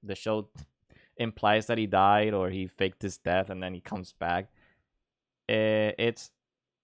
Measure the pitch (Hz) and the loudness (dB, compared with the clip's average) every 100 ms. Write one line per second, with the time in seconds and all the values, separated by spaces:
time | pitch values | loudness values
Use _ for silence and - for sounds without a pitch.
0 | 101 98 113 107 104 - - _ _ _ | -12 -8 -4 -4 -4 -14 -20 _ _ _
1 | _ - 117 - 107 107 107 113 107 95 | _ -6 -6 0 2 2 2 -2 2 4
2 | 98 104 107 104 92 92 92 - 95 - | 6 6 4 0 -2 -4 -6 -2 -2 -2
3 | 98 - 92 92 95 92 92 90 - 101 | -10 -6 0 0 0 -6 -10 -10 -10 -12
4 | 90 - 85 87 98 _ _ _ _ _ | -12 -8 -4 -2 -4 _ _ _ _ _
5 | _ _ _ _ - 110 110 107 107 - | _ _ _ _ -2 0 2 2 0 0
6 | 117 117 - _ _ _ _ _ | -2 -4 -10 _ _ _ _ _